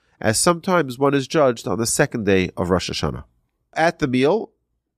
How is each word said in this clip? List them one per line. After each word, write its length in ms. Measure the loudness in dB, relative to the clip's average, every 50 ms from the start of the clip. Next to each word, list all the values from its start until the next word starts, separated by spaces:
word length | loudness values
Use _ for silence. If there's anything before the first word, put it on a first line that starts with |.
| _ _ _ -4
as 200 | -2 -2 0 2
sometimes 580 | 2 0 0 0 0 0 0 0 0 -2 -2
one 160 | -2 0 2 2
is 140 | 0 -2
judged 400 | -2 0 2 2 2 2 -2 -4
on 100 | -4 -4
the 80 | -2 -2
second 400 | -2 0 0 0 0 -2 -2 0
day 240 | 2 2 2 2 -2 -4
of 140 | -4 0 0
Rosh 200 | 0 0 0 -4
Hashanah. 360 | -6 -4 -4 -4 -4 -8 -12 -18 _ _ _ _ _ _ _ _ -4
At 260 | -2 0 0 0 -2
the 80 | -2
meal, 440 | -2 0 2 2 2 0 0 -4 -8 _ _ _ _ _ _ _ _ _